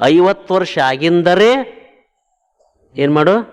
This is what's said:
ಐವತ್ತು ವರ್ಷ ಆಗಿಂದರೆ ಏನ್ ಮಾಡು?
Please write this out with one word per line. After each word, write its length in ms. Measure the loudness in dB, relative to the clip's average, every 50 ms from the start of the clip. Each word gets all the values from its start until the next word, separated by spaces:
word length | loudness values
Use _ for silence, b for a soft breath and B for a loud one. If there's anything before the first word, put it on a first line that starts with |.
| 0
ಐವತ್ತು 520 | 2 2 4 2 2 0 -4 -6 -4 -4
ವರ್ಷ 240 | -4 -4 -4 -4 -2
ಆಗಿಂದರೆ 1000 | -2 -2 -2 -2 -2 0 0 0 0 0 2 2 2 2 0 0 -4 -8 -14 -20 -20 _ _ _ _ _ _ _ _ _ _ _ _ _ _ _ _ _ _ _ _ _ _
ಏನ್ 180 | -4 -2 0 0
ಮಾಡು? 240 | 2 2 2 0 0 -2 -6